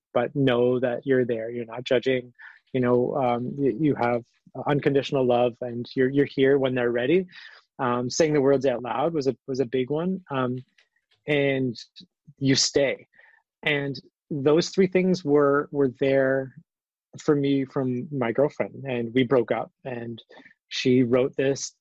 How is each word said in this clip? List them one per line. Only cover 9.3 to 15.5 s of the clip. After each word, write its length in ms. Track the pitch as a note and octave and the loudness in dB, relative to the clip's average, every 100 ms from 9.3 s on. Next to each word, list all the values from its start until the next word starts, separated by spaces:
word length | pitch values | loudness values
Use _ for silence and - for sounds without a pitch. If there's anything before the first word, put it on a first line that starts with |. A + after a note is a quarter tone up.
| A#2+ - | -4 -8
was 100 | B2+ | -4
a 60 | C3 | -2
big 240 | C3 B2+ | -2 -2
one. 300 | D3+ F3 F#3+ - | -4 -4 -6 -6
Um, 280 | C3+ B2+ B2+ - _ _ _ _ _ - | -4 -4 -6 -10 _ _ _ _ _ -2
and 500 | D3 C#3 C3+ C3 G#2+ - - - _ - _ | 0 0 0 -2 -6 -14 -20 -20 _ -20 _
you 160 | C3+ | 0
stay. 540 | C3+ - D3 C#3 G2+ - _ _ _ _ _ | 2 2 2 0 -2 -10 _ _ _ _ _
And 360 | D#3+ C#3+ C#3+ B2 - _ _ | -2 -2 -4 -8 -14 _ _
those 380 | D3 C3+ D3+ E3 | -2 2 2 2
three 160 | - F#3 | 0 2
things 380 | F#3 F#3 F3+ | 2 2 0
were, 440 | C#3+ D3 C#3+ | 2 4 4